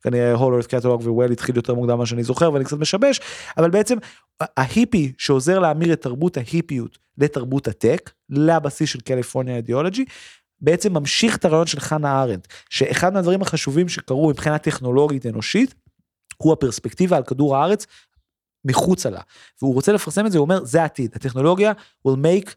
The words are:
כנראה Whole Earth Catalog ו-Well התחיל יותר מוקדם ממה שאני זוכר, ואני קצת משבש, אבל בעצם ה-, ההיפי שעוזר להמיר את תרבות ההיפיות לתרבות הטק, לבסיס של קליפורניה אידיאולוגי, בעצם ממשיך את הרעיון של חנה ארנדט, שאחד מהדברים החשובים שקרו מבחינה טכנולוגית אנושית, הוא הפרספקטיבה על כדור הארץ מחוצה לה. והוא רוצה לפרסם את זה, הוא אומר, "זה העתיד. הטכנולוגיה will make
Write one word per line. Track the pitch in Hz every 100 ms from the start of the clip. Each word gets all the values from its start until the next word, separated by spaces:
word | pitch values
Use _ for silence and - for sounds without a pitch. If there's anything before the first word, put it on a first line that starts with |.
כנראה | - 120 120 120
Whole | 131 123
Earth | 117
Catalog | 127 123 120
ו-Well | 117 113 123
התחיל | 120 - 120
יותר | 117 120
מוקדם | 120 120
ממה | 117
שאני | 120
זוכר, | 120 123 170
ואני | 143 131
קצת | 147
משבש, | 151 196 277 247 - - - -
אבל | 165
בעצם | 190 214 240 - - _ _
ה-, | 156 -
ההיפי | 131 214 247 196 139 131
שעוזר | - 135 131 190
להמיר | 170 151 170
את | 160
תרבות | 131 123 175 147
ההיפיות | 117 165 165 135 117 _ _ -
לתרבות | 147 147 123 135 120
הטק, | 101 113 160 - _ _
לבסיס | 139 156 165 147 - 151
של | 131
קליפורניה | 117 127 120 131 127 123
אידיאולוגי, | 117 127 170 208 262 - - - _ _
בעצם | 143 170 208
ממשיך | 170 143 - 220 208
את | -
הרעיון | 156 165
של | 147
חנה | - 156 147 135
ארנדט, | 131 98 - - _
שאחד | - 135 135 180
מהדברים | 196 175 190
החשובים | 190 160 - 139 180
שקרו | - - 131 156
מבחינה | 139 156 151
טכנולוגית | 151 - 127 127 147 139 120
אנושית, | 110 110 202 262 _ _ _ _ _ _ -
הוא | 156
הפרספקטיבה | 156 131 - 117 - 180 170
על |
כדור | 123 131 147 135
הארץ | 160 208 - - _ _ _ _ _ _ 131
מחוצה | 131 175 185 123
לה. | 90 - - - _
והוא | 135
רוצה | 127 139
לפרסם | 208 - 156 214
את |
זה, | 175
הוא |
אומר, | 143 190 123
"זה | 147
העתיד. | 156 - 117 -
הטכנולוגיה | 135 127 147 180 208 202 - _ 135
will | 131
make | 156 190 196